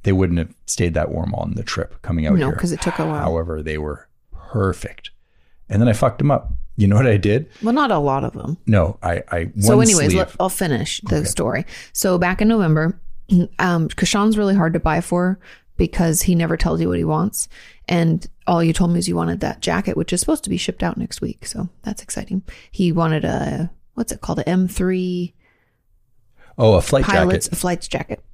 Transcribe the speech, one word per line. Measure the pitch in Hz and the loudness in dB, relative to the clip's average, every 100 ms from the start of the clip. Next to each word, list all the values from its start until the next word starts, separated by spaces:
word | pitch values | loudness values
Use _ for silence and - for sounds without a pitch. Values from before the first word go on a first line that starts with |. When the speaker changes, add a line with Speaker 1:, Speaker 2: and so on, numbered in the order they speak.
Speaker 1:
they | 104 | 2
wouldn't | 95 92 85 | 2 2 0
have | 80 - - | -2 -10 -8
stayed | - 87 | -2 0
that | 80 78 | 0 -2
warm | 80 82 | -4 -4
on | - - | -4 -4
the | - | -6
trip | - - - - | -6 -6 -6 -8
coming | - 85 76 | -4 -2 2
out | 190 | 2
Speaker 2:
No, | 135 | 2
Speaker 1:
here. | 151 | -2
Speaker 2:
'cause | 175 | -2
it | 156 | -2
took | 180 - | -4 -2
a | 156 | -4
while. | 151 | -2
Speaker 1:
However, | 82 82 82 78 | -2 -2 -4 -6
they | 78 76 | -6 -6
were | 76 73 - _ _ | -6 -8 -14 _ _
perfect. | - - 110 95 90 - - - - _ _ _ - - | -18 -6 -2 0 -2 -8 -12 -18 -20 _ _ _ -20 -4
And | 101 | 2
then | 120 | 2
I | |
fucked | 107 131 - | 4 0 2
them | 143 | 0
up. | 135 - - - - | 0 -2 -6 -6 2
You | 101 | 4
know | 104 | 6
what | 131 | 6
I | 104 | 4
did? | 101 113 156 - | 4 0 -2 -4
Speaker 2:
Well, | 214 | 0
not | 262 277 | 2 2
a | 180 | 2
lot | 143 135 | 2 0
of | 123 | -4
them. | - 139 170 - | -6 -8 -4 2
Speaker 1:
No, | 104 80 - | 4 4 -2
I, | 87 85 - | -4 -4 -4
I, | 87 85 104 | -4 -4 2
Speaker 2:
So | 101 - | 6 6
Speaker 1:
one | 226 | 6
Speaker 2:
anyways, | 185 - | 4 4
Speaker 1:
sleeve. | 92 | 2
Speaker 2:
let, | - - | 0 -2
I'll | 185 | -4
finish | - 180 123 151 - | -2 -2 -2 -4 -8
the | 202 151 | -4 -2
Speaker 1:
Okay. | |
Speaker 2:
story. | 175 - - - - - - | -2 -2 -2 -2 -6 -14 -10
So | - 196 185 | -2 0 2
back | 180 190 | 0 2
in | 214 | 2
November, | 226 170 156 160 - - - - | 4 4 2 2 -2 -10 -12 2
<clears throat> | 180 175 - | 2 2 -2
um, | 180 170 160 | 0 0 -2
'cause | - 180 | -2 0
Sean's | 208 208 214 | 2 2 2
really | 202 | 2
hard | 196 165 | 2 2
to | 165 | 2
buy | 160 160 | 0 0
for | - 175 180 196 - - _ - | 0 0 0 -2 -8 -20 _ -2
because | 170 - 170 156 | 0 2 2 2
he | - | 2
never | 175 165 165 | 2 2 0
tells | 170 160 | 0 0
you | 170 | 0
what | 180 | 0
he | |
wants. | 160 156 185 - - - - - - | 0 0 -2 -4 -10 -12 -20 -16 -2
And | 175 165 165 - - - | 2 2 0 -4 -8 0
all | 170 | 2
you | 165 | 2
told | 160 175 | 2 2
me | 170 | 2
is | 175 | 0
you | 170 | -2
wanted | 170 175 | -2 -4
that | - - | -6 -4
jacket, | - 170 196 - | -4 -2 -2 -4
which | 165 | -2
is | 175 | -2
supposed | - 311 | -2 -2
to | - | -2
be | 180 | -4
shipped | - - | -4 -4
out | 175 - | -4 -4
next | - - | -8 -8
week. | - - - | -10 -10 -12
So | 220 190 - | -8 -10 -10
that's | - 208 | -10 -10
exciting. | - - - 190 - - - | -10 -10 -6 -8 -8 -20 -14
He | - 175 | -2 0
wanted | 165 160 156 | 2 0 0
a, | - - - - 175 - _ | -2 -2 -4 -4 -6 -8 _
what's | - 226 | -8 -8
it | - | -8
called? | - - | -6 -4
A | - | 0
M | 185 185 | 0 0
three | - 185 185 185 180 175 _ _ _ _ _ _ _ _ _ _ _ - - | 0 -2 -2 -4 -4 -6 _ _ _ _ _ _ _ _ _ _ _ -20 2
Speaker 1:
Oh, | 139 | 6
a | 90 | 6
flight | - 139 | 4 2
Speaker 2:
pilot's, | - 190 180 190 - | 4 4 4 2 -2
Speaker 1:
jacket. | 175 | -4
Speaker 2:
a | |
flight's | 180 175 - | -4 -4 -6
jacket. | 165 - - - | -8 -6 -10 -12